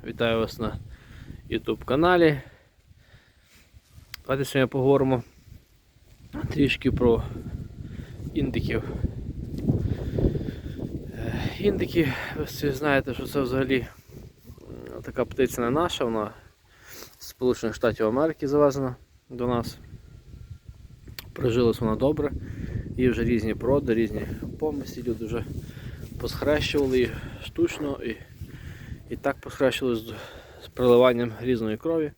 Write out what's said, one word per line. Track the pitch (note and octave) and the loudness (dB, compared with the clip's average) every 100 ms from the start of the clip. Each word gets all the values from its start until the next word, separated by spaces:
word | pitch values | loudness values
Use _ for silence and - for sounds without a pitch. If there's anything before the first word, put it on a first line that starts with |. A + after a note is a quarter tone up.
| - | -10
Вітаю | - A#2 A2+ | 0 2 2
вас | G#2+ - | 0 -2
на | A2 - - - - - - - - | -6 -6 -12 -18 -20 -18 -16 -16 -6
YouTube | A2+ - A2 | -4 -2 -4
каналі. | - C3+ E3+ F3+ D#3+ C#3 - - _ _ _ - _ - _ _ _ - _ - _ - - - | 0 4 6 8 6 4 -6 -20 _ _ _ -20 _ -20 _ _ _ -20 _ -20 _ -20 -20 -16
Давайте | - C3+ | -4 -2
сьогодні | C3+ C#3 B2+ | 0 2 2
поговоримо | C#3 C3 C#3 C3+ B2+ - - - - _ _ _ _ - - - - - | 4 6 6 6 2 -2 -20 -20 -20 _ _ _ _ -20 -20 -14 -6 -4
трішки | D3+ C#3 - C3 | 2 2 4 2
про | A#2+ B2 A2+ - - - - - - - - - - - | 4 6 6 2 -8 -8 -10 -10 -12 -12 -12 -12 -12 -6
індиків. | D#3+ C3+ A#2 - A2+ - - - - - - - - - - - - - - - - - - - - - - - | -2 0 0 0 -2 -4 -4 -4 -4 -8 -8 -8 -2 0 2 0 -2 -2 2 2 2 -4 -8 -10 -8 -8 -8 -10
Е, | - A2+ - - - | -8 -6 -4 -4 0
індики, | G3+ G3 F3+ E3+ C#3+ - - - | 0 0 0 2 2 0 -6 -6
ви | |
всі | C#3+ - C#3+ | -8 -4 -4
знаєте, | C3+ D3+ C#3 C3 | -2 2 2 0
що | A#2+ B2+ | -6 -4
це | C#3+ | -2
взагалі, | B2+ C3 C3 C3 A#2+ - - - - - - - - A#1+ B1 A#2+ | 0 0 2 0 0 -12 -20 -18 -18 -20 -20 -20 -16 -16 -12 -12
м, | |
така | A#2 B2+ | -8 -4
птиця | A#2 - B2 - | -2 0 0 0
не | A#2+ | 0
наша, | C#3+ F3 - | 0 0 0
вона | A#2+ A2+ G#2+ - - _ _ _ - - - - | -2 -2 -4 -8 -20 _ _ _ -20 -18 -18 -16
з | - | -18
Сполучених | - B2+ A#2 A2+ - | -2 0 2 -2 0
Штатів | A#2+ - A2 | 0 4 2
Америки | B2 D#3+ D#3 C#3+ | 4 0 0 0
завезена | D3 C#3+ C3+ C3 B2 - _ _ | 4 4 4 -4 -6 -16 _ _
до | B2 B2 | -4 0
нас. | A#2+ A#2 - - - - - - - - - - - - - - - - | 0 -2 -10 -18 -20 -20 -20 -20 -20 -18 -18 -18 -20 -20 -20 -18 -16 -14
Прижилась | - B2+ A#2 A#2+ G#2+ | -2 2 4 4 4
вона | A2+ A2 | 0 2
добре, | C3 D3 C#3+ - - - - - - - | 2 2 -2 -4 -8 -8 -6 -6 -6 2
її | B2+ | 2
вже | A2+ | 4
різні | A#2 A#2 A2 | 2 2 0
породи, | G#2 A#2 C#3+ C#3 | -2 2 2 4
різні | A2+ A2 G#2+ - - - - | 2 2 -2 -6 -6 -8 -4
помисі, | D#3 C#3+ B2 B2+ | -4 -4 -8 -8
люди | A#2+ A2 | -6 -4
вже | A2 A#2 A2 - - - - - - - | -4 -6 -6 -8 -10 -12 -12 -12 -12 -8
посхрещували | A#2 - C#3+ D3+ - D3 C3+ B2+ | -6 -2 0 2 2 2 4 4
їх | A#2 - - - | 2 -2 -10 -12
штучно | - - E3+ - C#3+ C3+ | -10 0 0 0 -6 -4
і, | A#2 A2 - - - - - - - - - | -6 -8 -12 -16 -14 -14 -14 -14 -14 -16 -12
і | A#2 | -2
так | C#3 C#3 | -2 -2
посхрещували | C3 - C3+ - C3 A2+ | -10 2 2 4 0 0
з, | A2+ G#2+ - - - - | -4 -12 -12 -16 -18 -20
з | - | -14
приливанням | - B2 A#2+ B2+ A#2+ A#2+ A2 | 4 8 10 10 6 -2 -2
різної | A#2+ A#2+ A2 G#2+ | 0 0 0 -2
крові. | D#3+ E3 D3+ | 0 0 -2